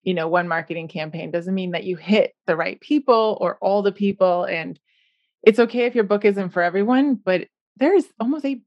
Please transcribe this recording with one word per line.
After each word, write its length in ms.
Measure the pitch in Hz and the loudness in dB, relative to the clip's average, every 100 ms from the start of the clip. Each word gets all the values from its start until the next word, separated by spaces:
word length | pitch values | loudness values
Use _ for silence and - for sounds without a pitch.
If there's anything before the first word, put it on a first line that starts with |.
you 100 | 185 | -4
know, 140 | 180 165 | -2 0
one 200 | 175 175 | 0 0
marketing 400 | 165 160 170 165 | -6 -6 -10 -10
campaign 440 | 170 156 165 160 | -10 -10 -10 -8
doesn't 220 | 170 170 190 | -6 -4 -4
mean 160 | 180 | -4
that 120 | 170 | -6
you 120 | 185 170 | -6 -8
hit 360 | - 214 - - - | 0 2 2 -2 -4
the 80 | 160 | -2
right 240 | 170 - | -2 -8
people 580 | - 302 277 233 220 208 | -2 -2 4 4 2 0
or 160 | 175 - | -4 -2
all 200 | 190 202 | -2 0
the 100 | 202 | 0
people." 520 | 196 202 196 185 175 185 | -2 -4 0 0 2 -2
And 340 | 170 160 - _ _ _ _ _ _ | -4 -8 -12 _ _ _ _ _ _
it's 160 | - 220 | 2 4
okay 260 | 233 240 240 | 2 2 0
if 100 | 240 | 0
your 80 | |
book 220 | 202 208 208 | 0 2 2
isn't 240 | 196 185 | 0 -2
for 120 | 180 | 0
everyone, 540 | 175 185 208 254 285 233 | 0 0 2 2 2 0
but 320 | - 185 - _ _ _ | 0 -2 -2 _ _ _
there's 280 | 285 392 - _ | 2 4 2 _
almost 260 | 233 302 277 | -4 -2 -4
eight 180 | 262 | -6